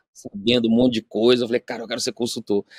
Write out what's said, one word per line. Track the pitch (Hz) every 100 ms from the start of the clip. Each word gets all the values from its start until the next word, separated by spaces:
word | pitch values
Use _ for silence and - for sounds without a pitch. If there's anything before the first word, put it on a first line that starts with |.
| _
sabendo | - - 101 101 123 113
um |
monte | 113 127
de | 113
coisa. | - 107 113 123
Eu | 117
falei, | 120
"Cara, | - 117
eu | 110
quero | 120
ser | 123
consultor." | - 120 123 - 101 -